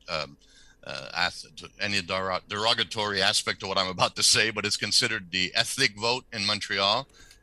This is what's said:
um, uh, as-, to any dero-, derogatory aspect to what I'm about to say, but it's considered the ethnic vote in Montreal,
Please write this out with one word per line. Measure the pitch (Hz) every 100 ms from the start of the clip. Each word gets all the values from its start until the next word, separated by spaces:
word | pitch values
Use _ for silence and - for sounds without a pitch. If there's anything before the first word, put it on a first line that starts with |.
| -
um, | 80 69 71 _ - - _
uh, | - 69 67
as-, | 82 87 - - -
to | - -
any | 101 101
dero-, | 87 95 95 92 -
derogatory | 104 113 117 113 113 104 98
aspect | 98 110 - 98
to | 101
what | 95
I'm | 92
about | 90 117 -
to |
say, | - 120 110
but | 104 101
it's | -
considered | 107 - 123 110 87
the | 92 92
ethnic | - 117 - 131 104
vote | 113 127 -
in | 113
Montreal, | 101 104 - 98 98 117 139 - - -